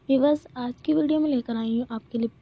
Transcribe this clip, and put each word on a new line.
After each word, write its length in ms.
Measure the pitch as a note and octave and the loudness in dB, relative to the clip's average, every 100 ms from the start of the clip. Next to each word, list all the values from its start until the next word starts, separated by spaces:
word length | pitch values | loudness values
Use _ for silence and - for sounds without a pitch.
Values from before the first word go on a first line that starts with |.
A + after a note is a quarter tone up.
| - | 0
Viewers, 380 | C4+ C#4+ D4+ - B3+ | 2 4 2 -2 -10
आज 180 | B3 B3 | -10 -6
की 140 | - | -2
वीडियो 260 | D#4 D4+ D#4 | 0 2 2
में 80 | D4+ | 0
लेकर 260 | C4 A#3+ A3+ | -2 -2 -4
आई 220 | A3+ A3+ | -2 -2
हूँ 80 | B3 | -4
आपके 280 | A3+ - A#3 | -8 -8 -4
लिए 100 | A#3 - | -4 -2